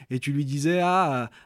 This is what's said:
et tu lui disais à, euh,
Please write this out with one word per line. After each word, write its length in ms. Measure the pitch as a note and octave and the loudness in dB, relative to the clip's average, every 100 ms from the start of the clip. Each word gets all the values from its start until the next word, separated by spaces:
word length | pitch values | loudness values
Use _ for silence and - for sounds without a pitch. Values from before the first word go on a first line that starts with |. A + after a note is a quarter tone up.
| - | -8
et 100 | B2+ | -6
tu 140 | C#3+ | -2
lui 100 | C#3+ | -2
disais 380 | C#3 C#3+ D3+ F3 | -2 -2 0 2
à, 320 | F3 F#3 E3+ | 2 2 2
euh, 140 | C3 A#2 - | 0 -4 -10